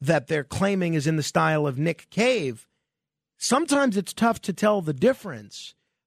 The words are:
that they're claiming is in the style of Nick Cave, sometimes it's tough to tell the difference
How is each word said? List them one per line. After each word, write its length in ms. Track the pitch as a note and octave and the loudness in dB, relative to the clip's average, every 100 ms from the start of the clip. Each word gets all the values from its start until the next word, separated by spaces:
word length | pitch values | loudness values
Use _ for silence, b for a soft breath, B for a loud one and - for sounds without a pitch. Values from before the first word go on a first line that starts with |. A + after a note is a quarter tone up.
that 260 | C#3 D#3+ B2 | 0 0 2
they're 160 | D#3 | -4
claiming 500 | C#3 - G3 G3 F3 | -4 -2 0 0 0
is 140 | D#3+ C#3+ | 0 0
in 80 | D#3+ | -2
the 80 | |
style 440 | C#3+ F3 D#3+ D#3 D3 | 0 0 2 2 0
of 100 | B2+ | 0
Nick 320 | D#3+ D#3+ - | -2 -4 -8
Cave, 580 | - A#3+ B3 C#3+ A2 - _ _ _ _ _ _ _ | 0 2 2 -2 -8 -14 _ _ _ _ _ _ _
sometimes 600 | - B3+ E4 C#4+ C#4 G3 | 0 0 2 2 2 0
it's 160 | F3+ | -4
tough 280 | - A3+ - | 0 0 0
to 120 | - | -4
tell 280 | F3 G#3+ G#3 | 0 2 2
the 120 | D#3+ | -2
difference 840 | C3+ G3+ C4 G3+ B2 G#2 - - - _ _ | 2 2 2 -6 -14 -16 -18 -20 -20 _ _